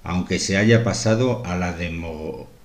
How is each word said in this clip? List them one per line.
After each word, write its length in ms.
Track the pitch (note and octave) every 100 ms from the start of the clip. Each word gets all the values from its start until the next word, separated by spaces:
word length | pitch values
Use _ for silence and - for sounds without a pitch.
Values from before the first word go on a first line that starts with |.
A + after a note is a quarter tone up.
aunque 360 | - F2+ F2 F2+
se 160 | - G2
haya 300 | G#2+ A#2 A#2
pasado 580 | - A2 A2+ B2+ A#2 -
a 120 | F2+
la 160 | F2+
demo-, 760 | E2+ E2+ E2 E2 D#2 D#2 - - -